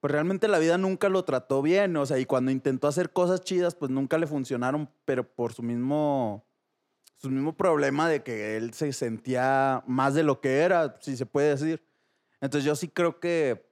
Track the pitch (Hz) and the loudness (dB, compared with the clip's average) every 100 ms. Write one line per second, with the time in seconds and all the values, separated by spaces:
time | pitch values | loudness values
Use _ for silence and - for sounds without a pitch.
0 | 143 147 160 190 220 190 160 175 190 185 | 0 0 -2 0 2 4 4 2 0 0
1 | 196 190 180 131 - 135 147 185 202 160 | 2 2 0 -2 0 0 2 2 2 0
2 | 139 139 131 131 127 131 139 131 143 147 | 0 -2 0 0 0 0 -2 0 0 0
3 | 180 - 180 180 180 185 175 170 139 131 | -2 0 0 0 -2 0 0 -2 -4 -4
4 | 135 160 165 147 127 131 123 147 147 _ | 0 0 0 -4 -4 -4 -2 -2 -6 _
5 | - 131 123 - 120 110 120 120 127 147 | -4 -4 -4 -4 -6 -4 -6 -4 -2 0
6 | 151 139 117 101 _ _ _ _ _ _ | 0 0 -2 -6 _ _ _ _ _ _
7 | _ _ 135 135 147 160 190 156 143 139 | _ _ -6 -2 -4 0 2 4 2 2
8 | 165 147 143 113 104 110 117 113 151 131 | 2 0 -2 -6 -4 -4 -6 -4 -6 -4
9 | 123 113 - 127 131 135 135 131 - 127 | -4 -6 -4 -2 2 2 2 0 -2 0
10 | 135 139 160 135 139 135 170 180 151 - | 2 4 2 2 2 2 4 2 0 -4
11 | - 131 123 143 147 139 151 160 _ _ | -10 -6 -4 0 2 2 -2 -4 _ _
12 | _ _ _ _ 135 143 139 151 180 - | _ _ _ _ -2 0 0 -2 -4 0
13 | 170 - 175 170 143 110 _ | 0 0 -2 0 0 -2 _